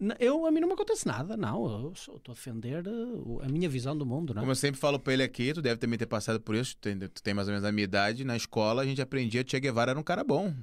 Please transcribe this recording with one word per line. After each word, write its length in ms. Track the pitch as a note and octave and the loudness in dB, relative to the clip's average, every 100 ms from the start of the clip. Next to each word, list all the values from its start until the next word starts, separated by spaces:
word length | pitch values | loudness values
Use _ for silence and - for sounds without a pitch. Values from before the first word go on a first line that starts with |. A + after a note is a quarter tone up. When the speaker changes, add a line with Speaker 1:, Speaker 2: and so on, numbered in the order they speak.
Speaker 1:
n-, 160 | G3 - | -2 4
eu, 260 | B3 D4+ | 4 4
a 60 | D#4+ | 4
mim 80 | D#4+ | 4
não 60 | E4+ | 4
me 60 | |
acontece 320 | F#4+ G#4 A4 - | 0 0 0 0
nada, 280 | A#2 E3 A3 | -2 -4 -2
não, 280 | F#3 C3+ F3 G#2 C#3 | -2 0 -2 -4 -6
eu 60 | |
só 220 | F#3+ - - | -10 -16 -16
estou 160 | - | -16
a 20 | |
defender, 500 | A2+ C3+ A2+ A#2 D3+ | -14 -10 -8 -6 -6
eh, 60 | F3+ | -6
o, 500 | A#3 A#3+ A3 - A#2+ | -6 -6 -6 -6 -4
a 60 | C3+ | -2
minha 200 | D3+ F3+ | 0 0
visão 260 | C3 B2+ D3+ | 0 -2 -2
do 80 | |
mundo, 300 | C3 C3+ E3 | -2 -2 -2
não 60 | G#2 | -2
é? 20 | |
Speaker 2:
Como 80 | B2 | 0
eu 60 | C3 | 2
sempre 220 | C#3+ C3+ | 0 2
falo 200 | D3+ C#3 | 0 0
pra 140 | C3 | 2
ele 80 | C3 | 2
aqui, 320 | C3 - B2+ | 2 0 -2
tu 80 | D#3+ | 2
deve 140 | C3 A#2 | 0 0
também 200 | A#2 A#2 | 0 0
ter 60 | |
passado 340 | A2+ A2 A2 A2+ | 0 -2 0 -2
por 140 | - G#2+ | 0 0
isso, 180 | C3 - | 0 -4
tu 40 | |
tem, 180 | G#2 G2 | -4 -4
tu 240 | F#2+ - | -6 -6
tem 100 | G#2+ | -2
mais 140 | G2+ G2 | 0 0
ou 40 | |
menos 100 | G#2 G#2 | 0 2
a 40 | |
minha 120 | G#2 | 2
idade, 380 | G2+ G2+ G2+ A#2 | 2 4 2 0
na 120 | C3+ A#2 | -2 -2
escola 460 | - A2+ G#2+ A#2+ | -2 0 2 2
a 20 | |
gente 160 | C3+ C3+ | 0 0
aprendia 420 | C3+ C3+ A#2+ A#2+ | -2 0 0 0
que 60 | A#2+ | 0
Che 80 | C3+ | 0
Guevara 320 | C3+ A#2 A#2+ | 0 2 2
era 60 | C3+ | 0
um 20 | |
cara 200 | D3+ F#3 | 0 -2
bom. 280 | C#4 D3 G3 C3+ | 2 2 2 -4